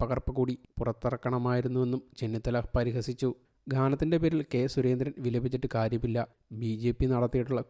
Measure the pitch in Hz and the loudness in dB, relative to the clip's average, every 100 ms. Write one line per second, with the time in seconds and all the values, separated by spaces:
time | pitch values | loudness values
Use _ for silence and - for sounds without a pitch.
0 | 123 127 - 131 127 123 _ - 117 92 | -2 -2 -2 -2 0 -2 _ -6 -4 -2
1 | 120 123 123 123 123 123 123 127 127 131 | -4 -2 -2 0 0 0 0 0 0 -2
2 | - - 113 113 120 120 117 123 120 120 | -6 -6 -4 -2 0 -2 0 0 2 0
3 | 113 120 131 - _ _ - 131 131 139 | -4 -2 -2 -2 _ _ -4 0 2 2
4 | 156 165 160 156 143 123 131 - 127 127 | 2 2 2 0 0 0 0 2 2 2
5 | 131 139 123 120 123 127 131 113 113 117 | 0 -4 -2 0 0 -2 -2 0 0 0
6 | 120 113 113 _ - 110 117 110 117 113 | -2 -2 -4 _ -16 -6 -4 0 0 2
7 | 131 127 120 131 113 127 127 | 2 2 2 2 0 -2 -2